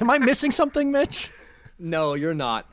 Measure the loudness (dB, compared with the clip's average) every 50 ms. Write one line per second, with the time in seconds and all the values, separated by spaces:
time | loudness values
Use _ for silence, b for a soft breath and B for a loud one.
0 | 2 2 2 4 4 2 2 2 2 0 2 2 0 0 0 -2 -2 0 2 0
1 | 0 0 -4 -10 -12 -12 B B B B B B B B B -12 -8 -4 -2 0
2 | 0 0 0 -2 -2 -2 -2 -2 -2 -2 -2 -4 -4 -6